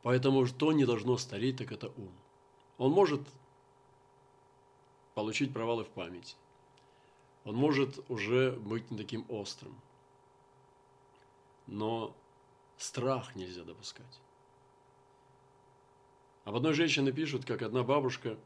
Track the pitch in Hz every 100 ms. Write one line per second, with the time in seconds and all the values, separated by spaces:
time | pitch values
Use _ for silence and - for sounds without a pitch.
0 | 120 127 131 135 127 127 151 156 131 117
1 | 107 123 - 101 123 131 113 107 107 -
2 | 98 90 - _ _ _ _ _ 131 170
3 | 190 147 143 - - _ _ _ _ _
4 | _ _ _ _ _ _ _ _ _ _
5 | _ - 107 110 135 131 113 117 107 -
6 | 87 90 - - _ _ _ _ _ _
7 | _ _ _ _ - 110 147 139 135 131
8 | - 117 101 123 131 123 104 113 110 107
9 | 101 113 - 113 101 - - - - _
10 | _ _ _ _ _ _ _ _ _ _
11 | _ - - _ _ - - 101 107 113
12 | 110 - _ _ _ _ _ _ - -
13 | 123 131 - 101 92 90 85 85 - -
14 | 123 - _ _ _ _ _ _ _ _
15 | _ _ _ _ _ _ _ _ _ _
16 | _ _ _ _ - 110 147 147 165 143
17 | 139 131 156 135 131 113 113 120 117 143
18 | 131 123 123 110